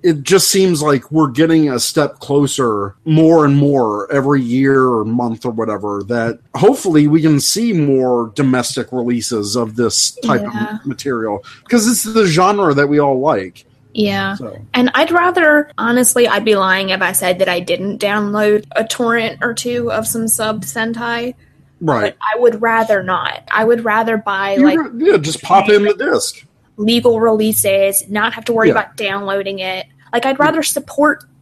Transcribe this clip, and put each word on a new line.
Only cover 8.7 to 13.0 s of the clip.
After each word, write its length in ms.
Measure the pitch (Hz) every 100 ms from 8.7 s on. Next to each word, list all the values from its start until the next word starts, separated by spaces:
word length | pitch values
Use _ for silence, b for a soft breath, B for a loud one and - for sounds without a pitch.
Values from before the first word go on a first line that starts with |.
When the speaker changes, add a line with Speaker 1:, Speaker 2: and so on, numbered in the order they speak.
| - 117
Speaker 1:
releases 640 | 127 120 120 110 113 104 117
of 200 | 113 110
this 360 | 113 - - -
type 160 | 240 127
Speaker 2:
Yeah. 360 | 202 220 214 214
Speaker 1:
of 100 | 139
material, 580 | 131 143 120 110 101 B B _
'cause 180 | 240 214
it's 160 | 226
the 200 | 214 220 202
genre 460 | 156 185 208 185
that 160 | 143 143
we 100 |
all 220 | 147